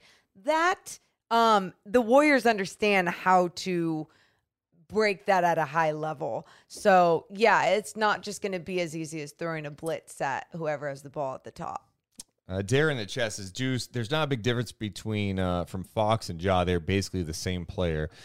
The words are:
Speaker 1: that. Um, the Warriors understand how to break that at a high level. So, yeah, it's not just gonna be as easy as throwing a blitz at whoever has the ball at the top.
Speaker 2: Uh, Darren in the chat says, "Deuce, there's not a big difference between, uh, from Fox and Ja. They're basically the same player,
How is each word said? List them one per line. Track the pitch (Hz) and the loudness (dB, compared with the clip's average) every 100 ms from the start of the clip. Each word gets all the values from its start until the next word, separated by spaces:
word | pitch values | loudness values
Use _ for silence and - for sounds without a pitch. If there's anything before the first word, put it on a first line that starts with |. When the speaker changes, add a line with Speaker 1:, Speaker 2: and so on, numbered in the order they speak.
| _ _ _ 196 | _ _ _ _
Speaker 1:
that. | 208 311 349 381 - - _ _ - | -2 0 0 -2 -8 -20 _ _ -2
Um, | 233 226 208 185 - 208 | 2 4 4 2 -8 0
the | 240 | 0
Warriors | 220 262 302 269 226 | 6 6 8 6 4
understand | 214 190 - 214 196 175 | 2 0 0 2 4 2
how | - 185 185 180 - | 0 4 4 4 -2
to | 190 175 165 156 156 _ _ _ _ _ _ 170 165 | -4 -2 0 -2 -6 _ _ _ _ _ _ _ -8
break | 208 214 185 - | 0 0 0 2
that | 190 | 2
at | 175 160 | 4 2
a | 147 | 0
high | 160 160 | 0 0
level. | 156 151 147 147 117 - - _ | 0 -6 -6 -6 -8 -10 -20 _
So, | - 208 185 175 160 - | -2 4 6 6 4 -2
yeah, | 196 220 175 147 | 0 4 4 4
it's | 202 208 214 | 0 -2 -2
not | 214 180 | 0 0
just | 202 196 | -4 -8
gonna | 202 185 | -6 -6
be | 160 180 | -6 -4
as | 170 160 | -4 -6
easy | 156 160 | -8 -10
as | 147 | -12
throwing | - 170 160 147 | -8 -8 -6 -8
a | |
blitz | 147 165 151 - - | -10 -8 -8 -8 -8
at | 147 127 - | -4 -4 -8
whoever | 175 156 143 147 | -8 -6 -4 -6
has | 139 | -8
the | 139 | -10
ball | 151 135 131 | -6 -6 -6
at | |
the | - | -12
top. | - - - _ _ _ - - _ - | -12 -8 -10 _ _ _ -20 -20 _ -8
Speaker 2:
Uh, | 92 | -4
Darren | 101 131 156 | 0 2 2
in | 131 | 0
the | 98 | -6
chat | 127 113 | -4 -4
says, | 104 95 | -4 -12
"Deuce, | 92 131 127 - | -6 -4 -4 -4
there's | 123 113 | -8 -4
not | 156 | -2
a | 151 | -2
big | 135 | -2
difference | 104 117 117 | -2 -2 -4
between, | - 107 - 110 107 101 95 | -6 -10 -8 -6 -2 -2 0
uh, | 92 87 85 | 0 -2 -4
from | 95 | -8
Fox | 87 - 107 110 - | -6 -2 2 0 -2
and | 85 | -4
Ja. | 92 92 | 0 2
They're | 90 90 | 2 0
basically | 80 98 95 92 | 0 -2 -2 -4
the | 78 | -6
same | - 95 92 85 | -6 -6 -6 -8
player, | - 87 78 76 - | -4 -2 -2 -4 -8